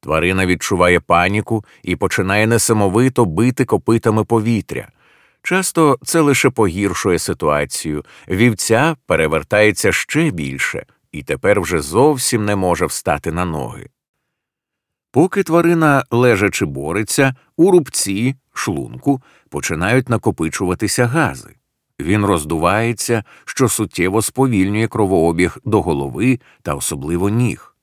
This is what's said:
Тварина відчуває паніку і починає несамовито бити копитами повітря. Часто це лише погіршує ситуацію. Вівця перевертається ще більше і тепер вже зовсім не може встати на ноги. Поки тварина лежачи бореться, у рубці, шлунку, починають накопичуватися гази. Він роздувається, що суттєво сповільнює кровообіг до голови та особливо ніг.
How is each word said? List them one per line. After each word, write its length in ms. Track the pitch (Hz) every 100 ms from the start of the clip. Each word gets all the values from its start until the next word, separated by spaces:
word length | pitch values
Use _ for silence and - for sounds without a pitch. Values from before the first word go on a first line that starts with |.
Тварина 460 | 69 78 85 95 92
відчуває 540 | 90 - 92 90 90
паніку 640 | - 85 90 104 107 113 - _
і 140 | - 85
починає 500 | 95 - 92 104 110
несамовито 800 | 117 - 110 101 95 131 127
бити 400 | 110 80 120 123
копитами 600 | 127 104 - 113 117 110
повітря. 640 | 107 117 110 113 - 64 - _ _ _ _ _
Часто 560 | - 185 180 - 156 135
це 160 | - 165
лише 300 | 147 131 135
погіршує 680 | 127 104 85 98 87 104 87
ситуацію. 840 | - 80 78 73 73 - 80 76 - - -
Вівця 680 | 92 120 107 - 113 151 156 _
перевертається 840 | 85 80 78 73 104 107 98 104
ще 380 | 92 - 143 165
більше 540 | 90 69 69 - - - _ _
і 100 | 78
тепер 380 | 69 67 92 104
вже 200 | 80 85
зовсім 640 | 71 87 143 143 - 117
не 120 | 104 101
може 300 | 92 85 85
встати 460 | - - 76 -
на 120 | 80
ноги. 440 | 90 78 58 - 50 _ _ _ _ _ _ _ _ _ _ _ _
Поки 300 | - 180 -
тварина 600 | 190 165 170 170 156 139 -
лежачи 540 | 117 123 107 104 -
бореться, 680 | 78 67 73 90 120 - 135 131 _ -
у 140 | 175
рубці, 680 | 180 143 - - 98 120 135 _
шлунку, 680 | - - 80 60 62 135 135 _ _ _
починають 600 | 73 - 80 90 127 127
накопичуватися 1000 | 117 - - 80 - 92 90 107 - 120
гази. 480 | 147 135 67 - - _ _ _ _
Він 240 | 73 107
роздувається, 1000 | 101 90 76 82 85 101 117 117 - 117 113 -
що 240 | - - 127
суттєво 540 | - 101 - 90 98
сповільнює 680 | - - 135 110 95 104 110
кровообіг 680 | 104 101 92 82 82 90 -
до 180 | - 107
голови 580 | 87 73 69 64 120 127 _ _
та 120 | -
особливо 540 | 71 - 76 71 85 98
ніг. 460 | 110 123 65 - _